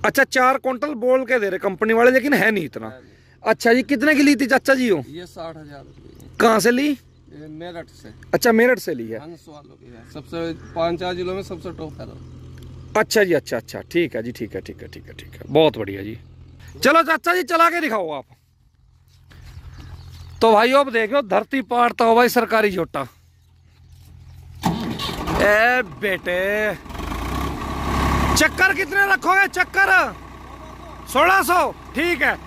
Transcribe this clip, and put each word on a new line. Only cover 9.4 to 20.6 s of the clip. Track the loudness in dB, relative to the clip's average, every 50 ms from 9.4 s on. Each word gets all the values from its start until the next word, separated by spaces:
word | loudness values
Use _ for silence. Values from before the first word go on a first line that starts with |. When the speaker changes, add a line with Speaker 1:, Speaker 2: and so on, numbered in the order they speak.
| _ -20
Speaker 2:
वालों | -20 -20 -20 -20 -20
की | _ -20
है, | -20 -20 -20 -20 -18 -18
सबसे | -18 -16 -10 -8 -6 -6 -6 -6 -10 -14 -10 -4
पाँच | -2 -2 -2 -2 -4
चार | -4 -6 -6
जिलों | -4 -6 -6 -6
में | -8
सबसे | -8 -10 -14 -12 -12 -14
top | -12 -12 -14 -14 -12 -14
है। | -16 -16 -16 -18 -20 -20 -20 -20 -20 -20 -18 -18 -18 -18 -18 -18 -18 -4 -2
Speaker 1:
अच्छा | -2 -2 2 2 2 2
जी, | 4 2
अच्छा, | 0 0 -4 -8
अच्छा, | -8 -8 -10 -14 -14 -14 -4
ठीक | -2 -2 -2 -2 -4
है | -8
जी, | -8 -8
ठीक | -10 -10 -12 -10 -10
है, | -12
ठीक | -12 -12 -16 -16
है, | -18 -18
ठीक | -18 -20 -20
है, | -20 -20
ठीक | -20 -20 -20 -18
है, | -18 -12 0
बहुत | 2 4 4 4 2 -2
बढ़िया | -8 -8 -8 -10
जी। | -10 -10 -12 -14 -18 -20 -20 -20 -20 -20 -20 -20 -20 -20 -10 0 2
चलो | 4 4 4
चाचा | 2 2 -2 -2 0 0 0
जी | 0 0
चला | -2 2 2 4 2
के | 2 0
दिखाओ | -4 -2 -4 -4 -4 -6
आप। | -8 -10 -12 _ -20 _ _ _ _ _ _ _ _ _ _ _ _ _ _ _ _ _ _ _ -20 -20 -20 -20 -20 -20 -20 -20 -20 -18 -18 -18 -18 -18 -20 -20 -20 -20 -18 -18 -2 2
तो | 6 6
भाई | 8 6